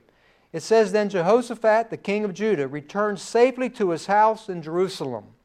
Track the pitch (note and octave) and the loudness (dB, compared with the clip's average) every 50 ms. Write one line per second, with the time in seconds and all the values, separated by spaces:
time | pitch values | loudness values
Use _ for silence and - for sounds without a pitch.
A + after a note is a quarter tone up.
0 | _ _ _ _ _ _ _ _ _ _ - E3 - - A3 A3+ A3 F#3+ F#3 G#3+ | _ _ _ _ _ _ _ _ _ _ -12 -8 -2 2 4 4 4 4 2 0
1 | G#3 G3+ G3+ F#3 D#3+ F3+ G#3+ B3+ B3 - A#3+ G#3 - A3 G#3+ A3 A#3 A3+ E3 D3 | 0 0 0 0 2 4 2 2 2 -2 -8 -2 2 2 2 2 2 -2 -8 -10
2 | - - G3 G#3+ G#3+ G#3 F3+ F3 G#3 A3 G#3 D3+ C#3 C3 C#3 D3+ C#3+ - - G3+ | -6 -4 -4 -2 -2 -4 -4 -2 0 0 0 0 -2 -4 -6 -10 -12 -8 -4 -2
3 | G#3 G#3 G3+ E3+ - - - A#3 A#3+ C4 B3+ B3+ B3+ A#3+ - - G#3 F3+ E3 D#3 | -2 -2 -4 -6 -8 -2 2 4 4 4 2 0 -6 -6 -4 -2 -2 -2 -2 -2
4 | - - G3 G#3 G#3+ A3 A3 G#3+ - - F#3 F3 D#3 D#3 D#3+ F3 F#3+ F3+ F#3 - | -2 0 2 4 4 4 2 0 -6 -12 -10 -10 -8 -6 -2 -2 -2 -2 -4 -8
5 | D#3 C3+ A#2+ G#2+ G#2 - _ _ _ | -8 -8 -8 -10 -12 -14 _ _ _